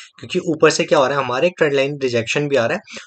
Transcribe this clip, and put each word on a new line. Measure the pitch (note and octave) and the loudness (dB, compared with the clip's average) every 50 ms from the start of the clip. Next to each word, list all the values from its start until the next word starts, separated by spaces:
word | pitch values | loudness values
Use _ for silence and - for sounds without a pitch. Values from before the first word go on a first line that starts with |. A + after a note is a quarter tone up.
| - - _ - | -20 -20 _ -20
क्योंकि | B2 A2+ - F3+ | -14 -6 -6 -4
ऊपर | - F3 D3+ D3+ D#3+ D3+ | -4 -4 0 4 4 4
से | D3 - E3 | 4 2 0
क्या | - E3+ D3+ | 2 2 2
हो | B2+ | 2
रहा | B2+ C#3+ C#3+ | 2 0 -2
है, | C3 | -2
हमारा | B2 B2 C3+ D#3+ | -2 -2 0 0
एक | F3+ F3+ - | 0 2 2
ट्रेंड | E3 D3 C#3 | 0 2 2
लाइन | C3+ C3+ C#3+ D3 C#3 | 0 0 0 -2 -4
रिजेक्शन | C3+ B2 A#2+ A#2 A2+ - - D3 D3 C#3+ | -4 -2 0 -2 -2 0 -2 -2 0 0
भी | C#3 | 0
आ | B2 A2+ | 0 2
रहा | A#2+ E3 | 0 -2
है, | G#3 - - - - - | -4 -6 -12 -18 -18 -16